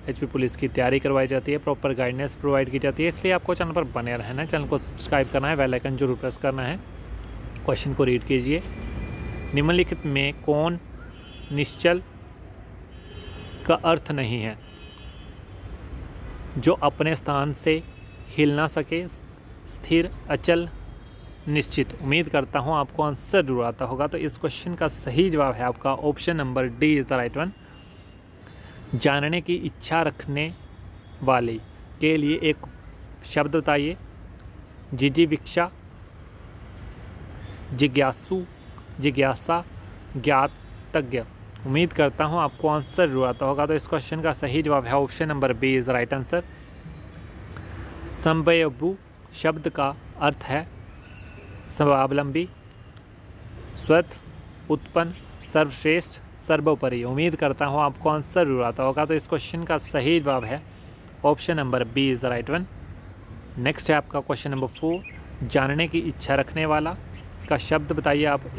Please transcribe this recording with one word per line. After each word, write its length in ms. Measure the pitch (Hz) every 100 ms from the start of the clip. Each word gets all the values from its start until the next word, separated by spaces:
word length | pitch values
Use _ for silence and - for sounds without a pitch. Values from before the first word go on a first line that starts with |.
| -
एचपी 160 | 123 135
पुलिस 300 | 135 127 -
की 120 | 127
तैयारी 320 | - 123 135
करवाई 280 | 139 135 127
जाती 240 | 131 143
है, 60 | 147
proper 360 | 147 135 139
guidance 420 | 123 123 127 139 -
provide 340 | 143 139 127
की 100 | 135
जाती 240 | 139 143
है, 60 | 165
इसलिए 240 | - 190
आपको 200 | 180 - 175
चैनल 160 | 170
पर 120 | 165 135 123
बने 200 | 120 120
रहना 240 | 107 131
है, 60 | 160
चैनल 180 | 156 143
को 100 | 143
subscribe 520 | - - - 143 135
करना 140 | 139 139
है, 80 | 156
bell 160 | 131
icon 240 | 127 139 131
जरूर 200 | 131 120
press 200 | 131 117
करना 260 | 139 131
है। 140 | 127 196 - - - - - - - - -
Question 280 | 131 143
को 100 | 135
read 200 | 131 123
कीजिए, 380 | - 131 127 160 - - - - - - - - - 143
निम्नलिखित 500 | 151 180 175 170 151
में 360 | 139 139 -
कौन 360 | - 147 165 175 - - - - - - -
निश्चल 500 | 143 143 - 170 180 - - - - - - - - - - - - - - - - -
का 80 | 165
अर्थ 360 | 165 165 -
नहीं 300 | 147 113 120
है? 160 | 110 107 - - - - - - - - - - - - - - - - - - - 131
जो 160 | 151
अपने 420 | 180 143 - 156 156
स्थान 380 | - 143 147
से 280 | 139 160 160 - - - - -
हिल 260 | - 147 147
ना 120 | 156
सके, 380 | 165 - 165 180
स्थिर, 1040 | - - - - - - - - 165 170 - -
अचल, 380 | 143 - 170 170 - - - - - - - -
निश्चित। 500 | 147 - - 131 -
उम्मीद 280 | 135 156 165
करता 300 | 147 131 147
हूँ 160 | 131 156
आपको 280 | 139 -
answer 380 | 151 135 - 196
जरूर 240 | 139 123 117
आता 200 | 110 120
होगा। 220 | 131 151
तो 100 | 160
इस 200 | 151 -
question 380 | 156 - 180 170
का 120 | 156
सही 400 | - - 131 185
जवाब 240 | 156 135 117
है 80 |
आपका 300 | 123 120 139
option 420 | 135 151 139 - 165
number 320 | 131 127 127
D 260 | 117 151 147
is 80 | 120
the 120 | 131
right 180 | 117 135
one। 200 | 175 - - - - - - - - - - - - - -
जानने 460 | 120 147 143 147 175
की 140 | 160 175
इच्छा 460 | 151 - - 165
रखने 500 | 160 - - 143 156 175 - - - - - -
वाले 300 | 135 123 117 110 - - - -
के 160 | 156 156
लिए 200 | 147 160
एक 220 | 156 151 - - - - - - -
शब्द 300 | 151 147 160
बताइए। 420 | 151 143 147 185 - - - - - - - - -
जिजीविक्षा, 760 | 127 139 147 165 151 - 175 180 - - - - - - - - - - - - - - - - - - - -
जिज्ञासु, 680 | 127 143 131 131 - - 185 175 - - - - -
जिज्ञासा, 640 | 143 131 135 123 - 170 - - - - - 135
ज्ञातज्ञ। 1040 | 135 135 143 - - - - 165 127 123 110 - - - 131
उम्मीद 280 | 143 175
करता 300 | - 143 -
हूँ 160 | 151 170
आपको 260 | 143 - 156
आंसर 420 | 151 131 - 165
जरूर 180 | 131 127
आता 180 | 123 135
होगा। 200 | 143 147
तो 80 |
इस 120 | 156 -
question 340 | 156 - 160
का 120 | 156
सही 280 | 139 139 147
जवाब 240 | 147 143 120
है 80 |
option 340 | 139 139 - 156
number 260 | 139 131
B 220 | 120 131 131
is 60 | 123
the 100 | 123
right 180 | 120
answer। 280 | 135 123 170 - - - - - - - - - - - - - - - - - -
संभयबु 760 | 165 160 156 170 156 123 170 196 - - -
शब्द 360 | - 160 156 151
का 260 | 147 139 143 - -
अर्थ 240 | 151 143
है 240 | - 139 170 - - - - - - - - - -
स्वावलंबी, 800 | - 147 135 131 139 143 151 175 - - - - - - - - - - - - -
स्वत, 380 | - 160 170 - - - - - -
उत्पन्न, 440 | 151 - 170 170 180 - - -
सर्वश्रेष्ठ, 720 | 156 147 123 156 170 - - - -
सर्वोपरि। 640 | - 156 151 143 131 120
उम्मीद 320 | 120 135 165 156
करता 300 | 147 135 143
हूँ 140 | 147
आपको 280 | 143 - 156
आंसर 360 | 151 143 185 151
जरूर 180 | 127
आता 200 | 120 117
होगा। 220 | 131 139 151
तो 80 |
इस 140 | 156 -
question 360 | 156 - 170
का 140 | 170 156
सही 420 | - 147 131 170
जवाब 240 | 143 131
है 180 | 110 143 - - - - - - 143
option 320 | 151 - 160
number 260 | 131 123 117
B 200 | 127 135
is 60 | 123
the 120 | 127
right 180 | 120 117
one। 160 | 165 190 - - - - - - - - -
Next 320 | 127 - -
है 60 | 147
आपका 240 | - 147
question 320 | - 131 143
number 160 | 135 131
four, 340 | - 160 175 - - - -
जानने 440 | - 143 135 147 170
की 120 | 165
इच्छा 360 | 165 - - 139
रखने 300 | 135 160 156
वाला 300 | 151 156 180 - - - - -
का 80 | 143
शब्द 340 | - 156 147
बताइए 340 | 156 147 143 151
आप, 160 | 139 131